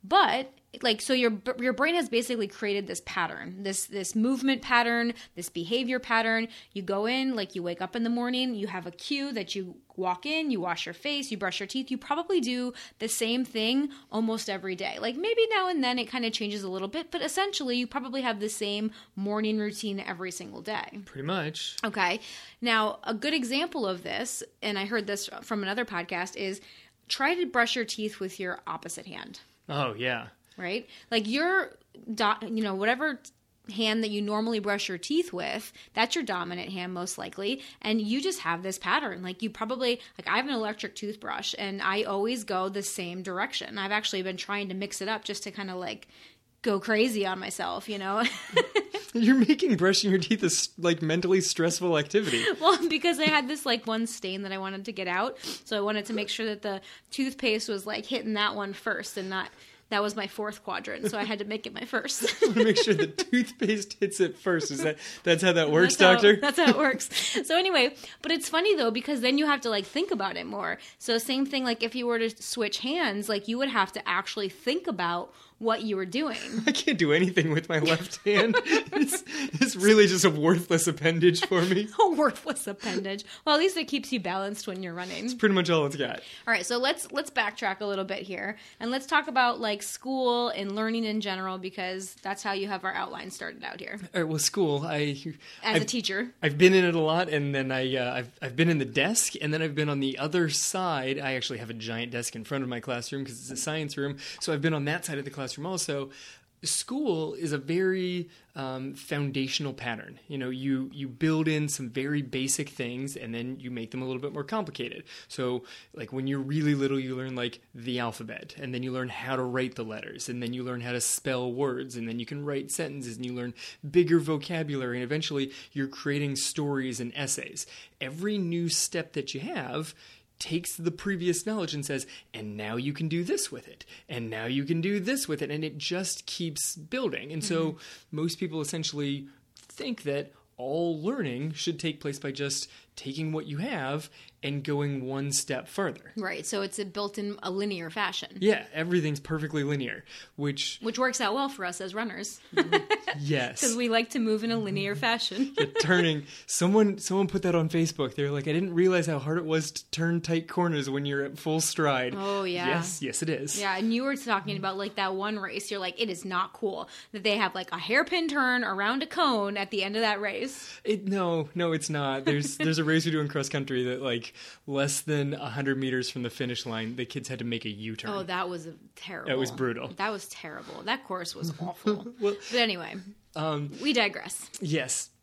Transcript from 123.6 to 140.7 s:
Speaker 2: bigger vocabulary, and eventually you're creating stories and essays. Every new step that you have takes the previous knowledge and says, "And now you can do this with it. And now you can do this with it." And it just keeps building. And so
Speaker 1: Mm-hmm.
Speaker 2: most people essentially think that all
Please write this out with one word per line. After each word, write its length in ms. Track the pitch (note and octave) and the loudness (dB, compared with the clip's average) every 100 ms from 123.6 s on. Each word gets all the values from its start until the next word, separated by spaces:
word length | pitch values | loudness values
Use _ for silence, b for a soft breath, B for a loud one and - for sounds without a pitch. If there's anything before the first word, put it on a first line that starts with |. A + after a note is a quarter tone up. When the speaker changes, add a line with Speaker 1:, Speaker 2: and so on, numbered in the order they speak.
| B B D3 | B B 4
Speaker 2:
bigger 300 | D#3+ E3+ E3+ | 6 8 6
vocabulary, 800 | D3+ D#3 C#3 E3+ D3+ C#3+ B2+ B2 | 6 -2 -2 -4 -2 -2 -2 -2
and 80 | |
eventually 480 | B2 D3 D#3 C#3+ C3+ B B | -2 -2 0 -2 -2 B B
you're 140 | D3 C3+ | -4 -4
creating 500 | - C#3+ C#3+ C#3+ C3+ | -2 -2 0 0 -2
stories 640 | - - D3 C#3 C3 A#2 | -2 0 0 0 0 -2
and 120 | A#2+ | -6
essays. 520 | D3 C3+ - - - - B B _ | -4 -4 -4 -6 -10 -12 B B _
Every 380 | C3+ D#3 G3+ G#3 | -8 -4 -2 0
new 320 | F3 E3+ E3+ | 0 0 0
step 420 | - - E3+ D#3 | 0 0 -2 -4
that 220 | D3+ C#3 | -6 -4
you 60 | C3+ | -6
have 540 | G3+ D4+ B2+ C#3 D#3+ - B B B _ | -6 -6 -4 -6 -6 -12 B B B _
takes 380 | - E3+ F3 - | -4 -4 -4 -4
the 140 | E3+ | -4
previous 560 | D#3+ G3 F#3+ F3+ F3 - | -2 -4 0 0 0 0
knowledge 260 | G#3+ E3 | -2 -2
and 140 | D3 C#3+ | -4 -4
says, 200 | C3+ - B B | -4 -6 B B
"And 240 | - G#2+ G#2 | -12 -10 -6
now 180 | G#2+ A#2 | -4 -4
you 160 | C3+ | -4
can 160 | D3 D#3+ | -2 -2
do 160 | E3+ | 0
this 260 | F3 G4 - | 0 0 -2
with 160 | C3+ - | -8 -14
it. 200 | - - B B | -20 -20 B B
And 220 | A#2+ A2+ | -6 -6
now 160 | A2 | -4
you 220 | A2+ C3+ C#3+ | -2 -2 0
can 160 | E3 | 0
do 180 | F3+ G3+ | 2 0
this 260 | F#3 C4+ - | 0 -2 -2
with 140 | D3 | -4
it." 100 | C#3+ | -2
And 140 | D3+ | -4
it 140 | D#3 D3+ | -4 -6
just 480 | - F3+ F#3 - - | -4 -4 -4 -6 -6
keeps 500 | - E3+ D3 - - | -4 -4 -2 -4 -6
building. 560 | D#3 B3+ A#3+ - C#3 | -6 -2 -2 -2 -6
And 100 | D#3+ | -6
so 260 | D3+ E3 D#3+ | 0 0 0
Speaker 1:
Mm-hmm. 60 | F3 B B B D3+ | -4 B B B -4
Speaker 2:
most 220 | E3 E3 | -4 -2
people 220 | F#3 D#3+ | -4 -4
essentially 680 | D3 E3 D#3 D3 C#3+ C#3 C#3 B _ - | -4 -4 -4 -2 -2 -2 -6 B _ -20
think 460 | - - C#4+ A3+ | -20 -10 -8 -4
that 300 | C#3+ C#3 - b b - | -2 -4 -4 b b -10
all 420 | B2+ | -4